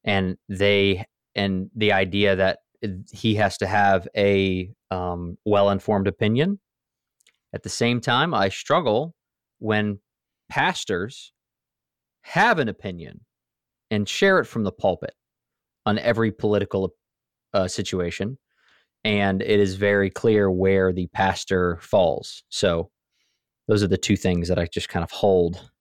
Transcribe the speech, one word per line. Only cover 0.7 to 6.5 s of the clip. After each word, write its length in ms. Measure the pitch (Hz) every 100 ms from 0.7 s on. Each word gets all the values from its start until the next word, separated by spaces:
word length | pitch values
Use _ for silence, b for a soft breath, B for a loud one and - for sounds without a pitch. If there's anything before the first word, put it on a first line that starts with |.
| 101 98 95 104 _ _
and 380 | - 101 92 95
the 180 | 110 107
idea 420 | 98 95 98 101
that 240 | 95 95 - _ _ 107 92 -
he 240 | - 113
has 220 | 104 101 -
to 80 |
have 420 | 95 104 101 95 90
a, 540 | - 101 98 95 92 90 - _
um, 460 | 92 90 87 87 -
well-informed 640 | 107 104 101 98 - 104 98
opinion. 520 | - 107 117 175